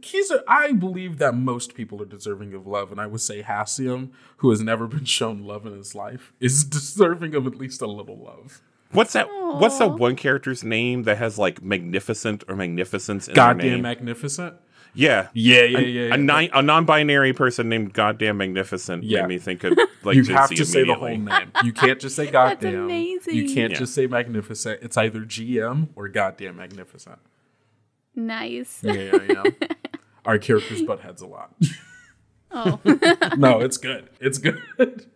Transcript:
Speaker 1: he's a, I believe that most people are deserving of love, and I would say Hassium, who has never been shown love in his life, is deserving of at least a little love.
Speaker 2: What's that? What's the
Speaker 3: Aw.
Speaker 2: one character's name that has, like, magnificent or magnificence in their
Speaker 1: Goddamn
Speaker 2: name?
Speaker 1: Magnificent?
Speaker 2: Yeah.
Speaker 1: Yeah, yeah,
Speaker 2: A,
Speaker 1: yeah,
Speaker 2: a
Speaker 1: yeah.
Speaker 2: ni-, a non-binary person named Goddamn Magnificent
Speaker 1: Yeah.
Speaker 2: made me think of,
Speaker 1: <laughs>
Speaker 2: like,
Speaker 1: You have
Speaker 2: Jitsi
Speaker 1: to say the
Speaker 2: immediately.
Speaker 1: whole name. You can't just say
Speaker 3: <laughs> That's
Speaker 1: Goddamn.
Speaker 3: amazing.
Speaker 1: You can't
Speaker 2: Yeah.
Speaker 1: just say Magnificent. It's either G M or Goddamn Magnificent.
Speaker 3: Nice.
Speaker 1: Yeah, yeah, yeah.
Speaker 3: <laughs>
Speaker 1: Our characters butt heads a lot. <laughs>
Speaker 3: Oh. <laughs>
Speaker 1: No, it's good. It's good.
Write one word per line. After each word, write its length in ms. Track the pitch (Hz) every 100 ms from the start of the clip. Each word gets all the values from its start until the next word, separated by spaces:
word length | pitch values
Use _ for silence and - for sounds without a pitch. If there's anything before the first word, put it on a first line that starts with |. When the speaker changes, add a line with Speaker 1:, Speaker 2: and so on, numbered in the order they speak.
Speaker 1:
he's 280 | - 381 392
a, 140 | 285 -
I 280 | 254 294
believe 460 | 247 185 180 185 156
that 140 | 147
most 400 | 120 127 120 117
people 280 | - 110 104
are 40 | 101
deserving 480 | 101 101 101 104
of 140 | 98 95
love, 240 | 101 98
and 80 | 101
I 80 | 107
would 140 | 107
say 200 | - 104
Hassium, 680 | 104 104 107 - 131 127 131 - _ _
who 120 | 135
has 100 | 107
never 280 | 110 113 113
been 180 | 151 135
shown 380 | - 113 107 101
love 200 | 104 107
in 60 |
his 240 | 101 98 104
life, 380 | 104 123 - _
is 240 | 127 135 143
deserving 680 | 147 - - 185 170 165
of 140 | 151 127
at 80 | 123
least 260 | 131 -
a 60 | 113
little 300 | 104 98 104
love. 440 | 120 - - - _ _ _
Speaker 2:
What's 220 | 165 226
that? 140 | - -
What's 480 | 403 359 285 226 269
the 80 | 240
Speaker 3:
Aw. 100 | -
Speaker 2:
one 220 | 123 127
character's 480 | 143 135 135 127 113
name 380 | 113 120 123
that 140 | 113 104
has, 200 | 117 110
like, 220 | 98 85
magnificent 800 | 92 98 87 90 - 110 117 104 -
or 80 | 95
magnificence 720 | 92 85 90 98 - 101 -
in 60 | -
their 100 | 120
Speaker 1:
Goddamn 180 | 120 127 123
Speaker 2:
name? 60 |
Speaker 1:
Magnificent? 720 | 120 120 123 117 147 139 175 - _ _ -
Speaker 2:
Yeah. 340 | - 147 113 95
Speaker 1:
Yeah, 300 | 117 113 123
yeah, 140 | 120 123
Speaker 2:
A, 40 |
Speaker 1:
yeah, 200 | 127 123
Speaker 2:
a 60 | 120
Speaker 1:
yeah. 60 | 127
Speaker 2:
ni-, 320 | 143 147 165
a 80 | 135
non-binary 680 | 143 156 165 151 151 143 135
person 380 | 127 131 120 117
named 240 | 113 104
Goddamn 420 | 98 107 110 107 101
Magnificent 680 | 95 92 95 95 - 87 101
Speaker 1:
Yeah. 160 | 104
Speaker 2:
made 60 | 95
me 80 | 90
think 260 | 87 90
of, 140 | 92 - 440
Speaker 1:
<laughs> 140 | -
Speaker 2:
like, 140 | 101 135
Speaker 1:
You 60 | 127 135
have 140 | 135
Speaker 2:
Jitsi 60 | 165
Speaker 1:
to 80 | 151
say 180 | -
the 80 | 131
Speaker 2:
immediately. 240 | - - 107
Speaker 1:
whole 240 | 104 403
name. 120 | 381 403
You 80 | 392
can't 300 | 113 - 131
just 160 | 135 131
say 80 | 123
Speaker 3:
<laughs> 60 |
That's 20 | 135 127 -
Speaker 1:
Goddamn. 220 | - -
Speaker 3:
amazing. 520 | 349 349 339 370 359 330
Speaker 1:
You 180 | 285
can't 180 | 269 113
Speaker 2:
Yeah. 80 | 85
Speaker 1:
just 140 | 123
say 140 | - 131
Magnificent. 760 | 123 120 110 101 110 117 104
It's 140 | 117 -
either 240 | 110 110
G 400 | 110 107 113 123
M 280 | 113 135 156 -
or 140 | 101
Goddamn 480 | 101 98 92 95 90
Magnificent. 640 | 90 98 92 - - - _ _ _ _ _ _ _ _ _ -
Speaker 3:
Nice. 640 | 226 226 233 240 247 -
Speaker 1:
Yeah, 100 | 214
yeah, 260 | 202 190 - -
yeah. 380 | - 403 - - - -
Speaker 3:
<laughs> 340 | - _ _ -
Speaker 1:
Our 140 | 107
characters 420 | - 110 - 110
butt 200 | 320 101
heads 200 | 90 87
a 60 | 92
lot. 260 | - - _
<laughs> 20 | 175 - - - _ _ _ _ _
Speaker 3:
Oh. 300 | 254 226 -
<laughs> 540 | - 285 330 339 - -
Speaker 1:
No, 220 | 139 113
it's 160 | 127 131
good. 320 | 131 123 87 _
It's 160 | 135 139
good. 680 | - - - - 254 220 -